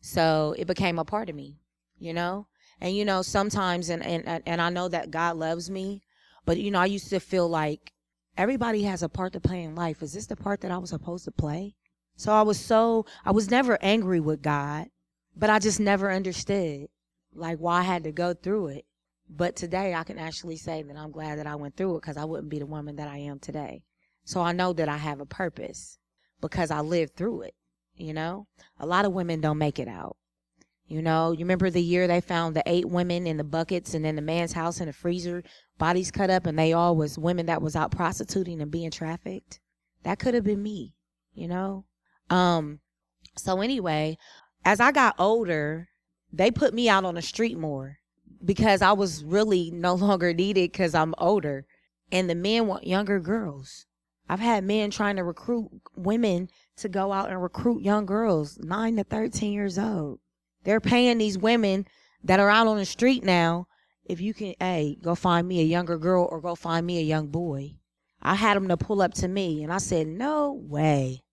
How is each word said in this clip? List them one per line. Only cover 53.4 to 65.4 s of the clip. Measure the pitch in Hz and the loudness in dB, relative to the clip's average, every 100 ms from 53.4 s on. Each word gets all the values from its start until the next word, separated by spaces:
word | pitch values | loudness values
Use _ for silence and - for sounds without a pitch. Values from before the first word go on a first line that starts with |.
| 202 143 131 - - _ _ _ _ | -4 -8 -14 -20 -20 _ _ _ _
I've | 185 | -2
had | 233 220 | 2 2
men | 190 214 208 | 2 0 0
trying | 202 208 196 | 0 0 0
to | |
recruit | 175 170 - 240 220 - - - | -4 -6 -4 -4 -4 -12 -20 -6
women | 180 220 226 175 180 _ _ - | 0 2 2 2 -2 _ _ -10
to | 208 | -6
go | 190 196 | -2 -2
out | 196 196 | -2 -4
and | 185 | -4
recruit | 180 - 240 233 | -4 -2 0 2
young | 190 208 | 2 2
girls, | 196 202 226 165 147 - | 2 0 2 2 0 -8
nine | 160 190 226 226 | -6 -2 0 0
to | |
thirteen | 196 220 226 - 214 | -2 -2 -4 -2 -4
years | 202 202 180 | -2 -2 -2
old. | 226 202 147 127 _ _ _ _ | -2 -2 -4 -8 _ _ _ _
They're | - 214 | 0 2
paying | - 240 247 233 | 4 4 6 4
these | 214 196 | 2 2
women | 214 233 214 190 202 _ _ _ | 2 4 4 0 -2 _ _ _
that | - 190 | 4 6
are | 202 | 8
out | 214 226 | 8 6
on | 214 | 2
the | 190 | -2
street | - 240 262 | 2 4 4
now, | 196 180 165 170 180 _ _ _ _ | 4 4 4 2 -4 _ _ _ _
"If | 175 | -6
you | 196 | -4
can, | 214 208 - | -6 -8 -4
hey, | 185 175 151 143 | -2 0 0 -2
go | 170 | -2
find | 170 185 170 | 0 4 4